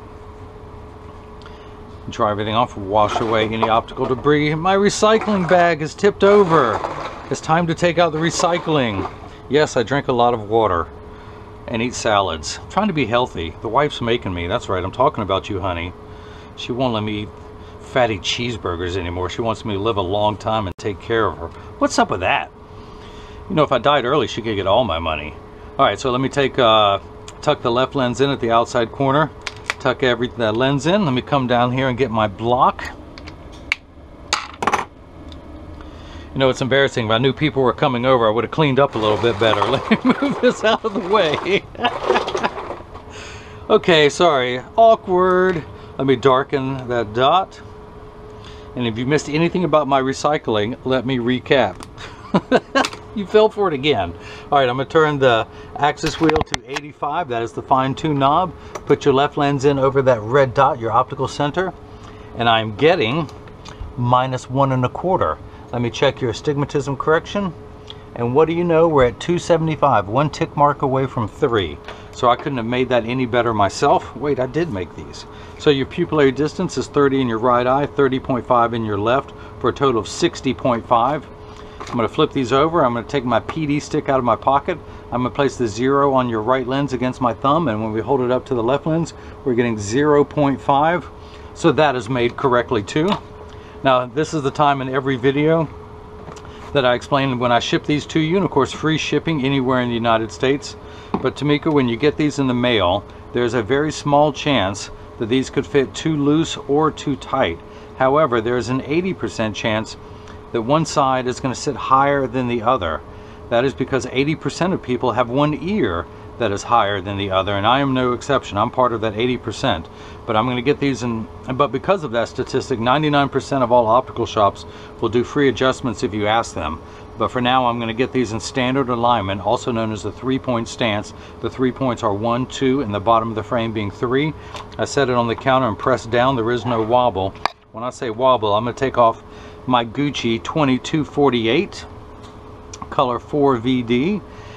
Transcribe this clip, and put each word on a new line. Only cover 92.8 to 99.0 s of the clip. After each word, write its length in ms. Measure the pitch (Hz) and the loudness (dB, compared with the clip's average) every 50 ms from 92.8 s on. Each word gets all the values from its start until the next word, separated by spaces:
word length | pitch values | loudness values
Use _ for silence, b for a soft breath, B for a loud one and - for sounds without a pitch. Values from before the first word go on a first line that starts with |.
| 101 | -2
too. 260 | - - 156 156 190 208 - - - - - - B B B B B B B B | 0 0 0 2 2 0 -2 -4 -10 -18 -18 -18 B B B B B B B B
Now, 240 | 135 131 127 123 | 4 4 4 2
this 260 | 123 110 139 156 151 - | 0 -2 -4 -4 -2 -2
is 120 | 160 135 | -4 -4
the 60 | 139 | -2
time 300 | 131 - 151 143 143 135 | 0 2 2 2 2 2
in 100 | 131 131 | -2 -4
every 260 | 131 143 131 135 135 | -4 -2 -2 -2 -2
video 520 | 123 110 139 135 143 147 156 165 165 160 139 - - - - - - - - - - - - - - - B B B B B B | 0 2 0 2 2 2 2 2 2 0 -2 -6 -12 -18 -18 -18 -18 -18 -18 -18 -18 -16 -16 -16 -16 -16 B B B B B B
that 140 | 143 127 | 2 2
I 80 | 127 123 | 2 2
explain 440 | 123 - - 147 139 135 135 127 120 | 0 0 0 0 0 0 0 0 0
when 100 | 123 123 | 2 2
I 80 | 120 117 | 2 2
ship 260 | - - - 156 - | 2 0 -2 -2 0
these 220 | - 151 147 135 | 0 -2 -2 -2
to 140 | - - 165 | -2 0 0
you, 160 | 156 156 170 | 0 2 2
and 80 | 202 185 | 2 0
of 80 | 151 - | 2 2
course, 180 | 180 170 170 - | 2 2 0 0
free 240 | - - 156 156 | -2 0 0 0
shipping 480 | 147 | 0